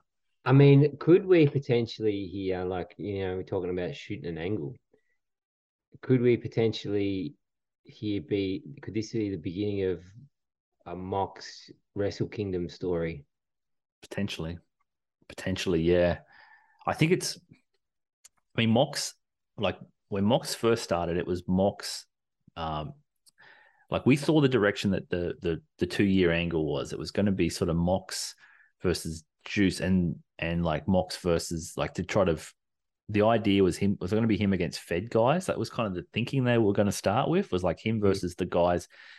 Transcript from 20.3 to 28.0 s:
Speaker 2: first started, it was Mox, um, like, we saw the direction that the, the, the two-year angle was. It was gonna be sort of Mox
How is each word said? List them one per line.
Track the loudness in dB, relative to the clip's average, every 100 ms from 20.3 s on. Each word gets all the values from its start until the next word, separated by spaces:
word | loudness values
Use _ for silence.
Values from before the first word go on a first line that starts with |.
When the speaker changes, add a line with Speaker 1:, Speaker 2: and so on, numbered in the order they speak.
| 0 -2
Speaker 2:
first | -2 0 0
started, | 0 -2 -2 -2
it | -2
was | -4 0
Mox, | 2 2 0 -8 -12 -14 _ _ _ _ -10
um, | -6 -6 -8 -14 _ _ _ _ -20 -20 _ _ -6
like, | 0
we | 2 2
saw | 4 4
the | 4
direction | 4 2 2 0
that | -2 -2
the, | -4 -4 -4
the, | -4 -4 -8 -6
the | -4
two-year | 0 2 4 4
angle | 2 0 -2 -2
was. | -4 -6
It | -8
was | -6
gonna | -2 0
be | 2 0
sort | 0 0
of | 0
Mox | 2 0